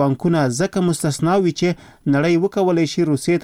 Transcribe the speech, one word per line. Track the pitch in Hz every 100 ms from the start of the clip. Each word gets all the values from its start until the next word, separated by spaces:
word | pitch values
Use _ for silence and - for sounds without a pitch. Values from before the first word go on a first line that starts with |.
بانکونه | 139 131 175 165 135 120
ځکه | 190 196 175
مستثنا | 160 156 - 160 196
وي | 175 -
چې | 175 175 - - -
نړۍ | 139 165 170
وکولای | 196 202 185 170 156
شي | - 165
روسیې | 139 - 175